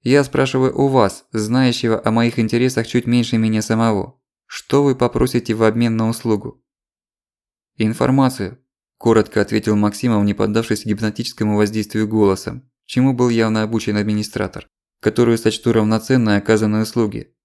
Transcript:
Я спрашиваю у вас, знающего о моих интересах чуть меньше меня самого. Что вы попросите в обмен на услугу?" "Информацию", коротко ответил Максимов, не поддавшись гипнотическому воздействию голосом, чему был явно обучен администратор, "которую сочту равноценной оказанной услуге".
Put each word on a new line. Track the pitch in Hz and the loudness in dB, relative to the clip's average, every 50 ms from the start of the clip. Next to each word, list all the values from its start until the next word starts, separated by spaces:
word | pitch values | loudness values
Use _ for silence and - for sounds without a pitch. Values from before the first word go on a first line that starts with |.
Я | _ 120 127 143 139 | _ 2 2 2 2
спрашиваю | 135 - 135 135 131 - 131 131 131 - | 2 0 -2 -2 0 0 0 0 0 0
у | - 139 139 | 0 0 2
вас, | 131 131 110 98 - - _ _ _ | 4 2 2 2 0 -6 _ _ _
знающего | 113 107 107 117 127 131 127 117 - - 117 113 110 - | -6 -4 -2 0 2 2 2 0 0 0 -2 -2 0 0
о | 120 110 | 0 0
моих | 117 117 120 117 - | 2 0 0 0 0
интересах | 113 110 - 117 123 127 127 - 113 | -2 0 0 0 0 0 0 -2 -4
чуть | - - 127 117 | -2 -2 -2 0
меньше | 120 120 120 120 117 - | 2 0 0 0 0 0
меня | 113 110 110 110 110 | 0 0 2 0 -2
самого. | 107 - 117 110 113 113 110 101 98 - - _ _ _ _ _ _ | -2 -2 -2 0 0 0 0 -2 -4 -6 -10 _ _ _ _ _ _
Что | _ - - - _ - 139 143 | _ -18 -18 -8 _ 0 2 4
вы | 143 131 | 2 2
попросите | 131 123 120 - 127 127 127 - 127 - - 113 | 2 0 -2 0 0 0 0 0 -2 -2 -2 -2
в | 107 113 | 2 2
обмен | 110 107 117 120 117 113 110 | 2 2 2 0 0 0 0
на | 110 113 | -2 -2
услугу?" | 113 113 - 117 110 104 - - - _ _ _ _ _ _ _ _ _ _ _ _ _ _ _ _ _ _ _ _ _ _ _ _ | -2 -4 -2 -2 -2 -2 -2 -8 -16 _ _ _ _ _ _ _ _ _ _ _ _ _ _ _ _ _ _ _ _ _ _ _ _
"Информацию", | _ 113 107 113 - 117 127 131 135 135 127 127 - 101 90 - _ _ _ _ _ _ _ _ | _ -2 -2 0 0 0 2 2 2 2 2 0 -2 -8 -8 -8 _ _ _ _ _ _ _ _
коротко | _ - 117 113 110 104 - - 107 101 | _ 2 4 4 4 4 2 0 -2 -2
ответил | - - 107 104 - 107 | 0 0 -2 0 0 0
Максимов, | 104 104 104 101 - - 123 113 104 101 | 2 2 0 -2 -2 -2 0 0 2 2
не | 101 101 | 0 0
поддавшись | 104 110 107 104 117 113 - 113 104 - | 0 -2 0 0 -2 0 -2 -4 -4 -2
гипнотическому | 110 107 98 113 110 104 - 123 - - - 110 107 104 104 | -6 -4 -4 -4 -6 -6 -6 -8 -10 -6 -4 -2 -2 0 0
воздействию | 107 104 107 110 104 104 - 107 110 107 | 0 0 0 -4 -6 -4 -4 -4 -4 0
голосом, | 110 110 107 98 95 95 - - 117 123 - _ _ _ _ | 2 2 2 2 2 0 -4 -10 -12 -12 -16 _ _ _ _
чему | _ - 127 127 135 131 | _ -2 0 2 2 2
был | 120 123 123 | 2 0 2
явно | 117 113 113 110 110 110 107 | 2 2 2 2 2 0 -2
обучен | 107 113 113 104 - 104 104 | -2 -2 -4 -2 -2 -2 -2
администратор, | 104 110 107 104 107 - - 104 107 98 - 101 - _ _ _ _ _ _ _ - | -2 -2 -2 -2 -4 -6 -6 -6 -6 -6 -8 -12 -18 _ _ _ _ _ _ _ -4
"которую | - - - 123 117 117 | -2 2 2 2 2 2
сочту | 113 113 110 - - - 120 113 | 2 0 -2 -2 0 -2 0 2
равноценной | 113 107 107 110 113 110 - 131 131 117 110 104 101 | 2 2 2 0 0 0 2 2 2 4 4 2 0
оказанной | 101 - 110 107 110 107 107 107 110 | 2 2 2 2 2 0 0 0 -2
услуге". | 110 - 120 113 107 101 110 110 _ _ _ _ | -2 -2 -2 -2 -2 -2 -8 -14 _ _ _ _